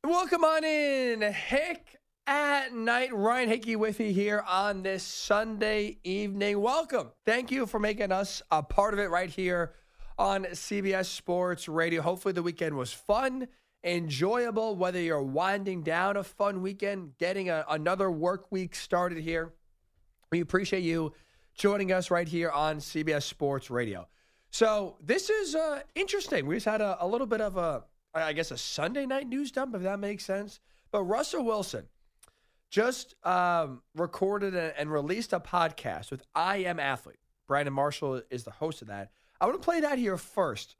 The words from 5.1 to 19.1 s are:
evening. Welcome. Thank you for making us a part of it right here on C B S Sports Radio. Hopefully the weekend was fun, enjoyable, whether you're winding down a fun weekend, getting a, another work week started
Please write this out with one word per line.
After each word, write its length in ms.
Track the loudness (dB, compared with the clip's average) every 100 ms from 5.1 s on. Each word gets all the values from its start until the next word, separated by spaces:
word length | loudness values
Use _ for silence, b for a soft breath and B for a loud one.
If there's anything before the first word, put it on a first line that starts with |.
| -8 2 2 2 0 0 0 -2 -4
evening. 560 | -4 -2 -2 0 0 2
Welcome. 520 | 2 2 2 -2 -2 _
Thank 260 | 0 0 0
you 140 | -2
for 140 | 0 0
making 340 | 0 0 0
us 300 | 2 0 -6 0
a 120 | 0
part 300 | 4 4 4
of 80 | 2
it 80 | 0
right 220 | 0 0
here 420 | -2 0 0 -2 b b b b 0
on 280 | 2 2 -2
C 300 | -8 -4 -2
B 100 | 0
S 160 | 0 -2
Sports 600 | -6 -2 0 0 -2 -2
Radio. 340 | 0 2 2
Hopefully 300 | 0 0 -2
the 100 | 0
weekend 340 | -2 -2 -2 -2
was 160 | -4
fun, 560 | -6 0 2 2 -2 -8 b b b
enjoyable, 920 | -2 -2 -2 0 2 2 0 0 0 0
whether 240 | 0 0
you're 220 | 0 0
winding 580 | 0 0 0 0 -2 -4
down 360 | 0 2 2 0
a 40 |
fun 380 | -4 -2 0 0
weekend, 560 | -4 -4 -4 -4 -10 -4
getting 320 | -2 0 0
a, 160 | -2 0
another 400 | 0 0 2 2
work 420 | 2 0 -2 -4
week 220 | -4 -4
started 420 | -8 0 0 2